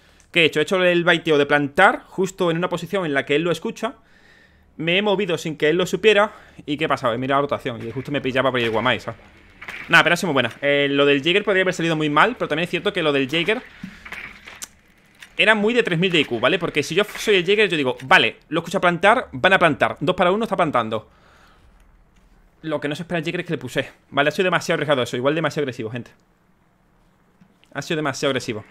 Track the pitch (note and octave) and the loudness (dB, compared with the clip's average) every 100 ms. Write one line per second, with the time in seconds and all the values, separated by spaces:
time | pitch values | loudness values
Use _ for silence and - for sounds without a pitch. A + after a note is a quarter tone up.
0 | _ _ _ F3 D#3+ D3+ D#3 F#3+ F3+ F3 | _ _ _ 2 2 2 0 2 2 2
1 | E3+ E3+ D#3+ D3 C#3+ D3 C#3 - G3+ C#4+ | 2 0 2 2 4 2 0 4 4 4
2 | - - F#3 - F3 E3 F3+ E3+ E3+ G3 | -6 -6 -6 -2 -2 0 -2 -6 -6 -4
3 | E3 C#3 B2 D3 E3+ D#3+ A3+ A3+ A3+ - | -2 -2 0 0 0 -2 -4 -6 -8 -10
4 | _ _ _ _ _ _ _ - D#3+ F3+ | _ _ _ _ _ _ _ -8 0 0
5 | G#3 F#3+ G3 D#3 E3+ C#3+ D3+ F3 F3+ F3+ | 2 0 0 -4 -4 0 0 2 0 0
6 | A3 G3+ G#3 - - - - C#3+ D#3 C3+ | 2 4 2 -4 -20 -18 -8 -6 -2 0
7 | B2+ A#2 C3 C#3 C#3+ G#2 C3+ A2+ A2+ B2+ | 0 -2 0 0 0 -4 -4 -8 -8 -10
8 | B2 C#3+ B2+ B2+ C3 B2 A#2 A2 B2 G#2+ | -6 -4 -2 0 0 0 0 0 0 -2
9 | - - - - - - - - - E3 | -4 -14 -20 -20 -20 -20 -16 -16 2 4
10 | D#3 E3+ F#3 C#3 A#2+ - C#3+ C#3+ C#3+ C#3 | 6 2 0 0 0 -2 0 2 2 2
11 | C#3+ C#3+ D3 F#3+ G#3+ F#3+ F#3 F3 E3 D#3 | 4 4 2 0 2 2 0 0 -2 0
12 | D#3 D3+ G3 B3 E3+ D3+ F3 F3 F#3+ F#3+ | 0 4 2 2 -4 -2 -2 -2 -2 0
13 | D#3 C#3 C3 D#3+ E3+ A#3 - - F#3+ - | 0 0 0 -2 -2 -4 -6 -18 -20 -18
14 | - - - - - - - _ _ _ | -18 -16 -16 -20 -20 -20 -20 _ _ _
15 | _ _ - - F#3+ A3 G#3 B3 - D#3+ | _ _ -14 0 2 4 2 2 0 0
16 | F#3 E3 C3+ A#2 B2 F3+ D#3+ D3+ C3 E3 | 2 2 0 0 0 0 -2 -4 -2 -2
17 | G#3 - - F#3+ E3+ G#3 G3+ E3 B2+ - | -2 -4 0 2 2 2 2 0 -2 -4
18 | C3 F3+ A#2 - _ D#3+ E3 F#3 F3+ E3+ | 2 4 4 -2 _ -6 -4 0 0 4
19 | G3 B3 - C3 F#3 F#3+ E3+ C3 A2+ A2 | 4 2 0 -2 2 4 4 2 0 0
20 | D#3 F3+ F3+ G3+ A3+ G3 E3 B2 A2 A2 | -4 0 0 0 -2 -2 0 0 -2 -4
21 | - _ _ _ _ _ _ _ _ _ | -8 _ _ _ _ _ _ _ _ _
22 | _ _ _ _ _ _ D#3+ D3 C#3+ D3 | _ _ _ _ _ _ -8 -6 -4 -6
23 | E3+ F3 D#3+ F3 E3 D#3 B2+ - C3 - | -6 -4 -4 -6 -6 -6 -4 -6 -6 -12
24 | _ C3+ D3 F3 F#3 E3 - E3 D3 C3+ | _ 0 0 2 0 0 0 -2 0 0
25 | A#2 B2+ C3 D#3 D3+ D#3+ C3+ A#2+ A2 B2 | 0 -2 -2 0 -2 -4 -6 -6 -8 -10
26 | A2+ _ _ _ _ _ _ _ _ _ | -12 _ _ _ _ _ _ _ _ _
27 | _ _ _ _ _ _ _ C#3 - D#3+ | _ _ _ _ _ _ _ -12 -6 -4
28 | D3 C3 C#3+ B2+ - G#2+ - | -4 -2 -2 -2 -4 -8 -8